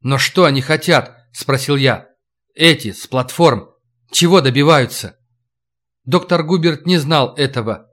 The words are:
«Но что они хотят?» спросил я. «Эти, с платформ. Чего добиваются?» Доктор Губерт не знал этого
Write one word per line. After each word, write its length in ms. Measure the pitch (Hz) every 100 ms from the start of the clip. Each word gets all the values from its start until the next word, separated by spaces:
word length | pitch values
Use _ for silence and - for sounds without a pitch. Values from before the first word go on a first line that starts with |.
«Но 180 | 131 135
что 260 | - -
они 160 | 170 139
хотят?» 560 | 131 156 - 156 - _ _
спросил 440 | - - 135 131 139
я. 320 | 135 101 - _ _ _ _
«Эти, 380 | - 165 151 107
с 140 | 98 -
платформ. 640 | 131 127 - 170 117 - _ _ _ _
Чего 300 | - 170 185
добиваются?» 760 | 135 127 143 156 120 - 98 _ _ _ _ _ _ _ _ _
Доктор 380 | - 175 - 175
Губерт 420 | 156 180 165 151
не 140 | 170 180
знал 360 | 143 160 127 -
этого 500 | 135 127 110 104 _